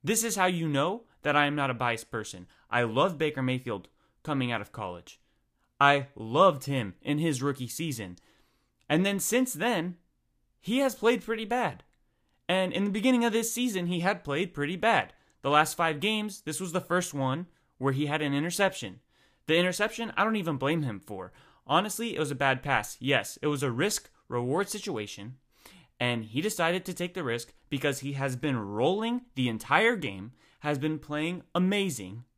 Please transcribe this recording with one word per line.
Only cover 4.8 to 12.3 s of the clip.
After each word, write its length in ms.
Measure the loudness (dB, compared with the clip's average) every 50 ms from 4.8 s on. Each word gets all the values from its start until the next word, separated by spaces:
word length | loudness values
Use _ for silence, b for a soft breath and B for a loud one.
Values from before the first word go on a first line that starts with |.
| -8 -8 -8 -10 -14 -20 -20 _ _ _ _ _ _ _ _ _ _ _ _ _
I 280 | 6 6 6 4 2 -4 _
loved 480 | -12 -8 -2 4 6 6 6 6 2 -4
him 300 | -4 -2 -2 -2 -4 -8 _ -4
in 160 | -2 -2 0
his 240 | 0 0 0 0 -2
rookie 260 | -2 -2 -4 -6 -10
season. 480 | -6 -6 -4 -4 -4 -6 -8 -10 -12 b b b b b b b b b b b b b b _
And 160 | 2 2 2
then 160 | 2 0 -2
since 320 | -2 2 2 2 2 2 -2
then, 440 | -2 0 0 0 0 -2 -4 -8 _ _ _ _ _ _ _ _ _ _ _ _ _
he 200 | _ -2 0 2
has 160 | 2 2 0
played 280 | 2 4 4 4 4 0
pretty 220 | -4 -4 -4 -2
bad. 400 | -2 -2 0 0 -2 -4 -6 -16 _ _ _ _ _ _ _ _ _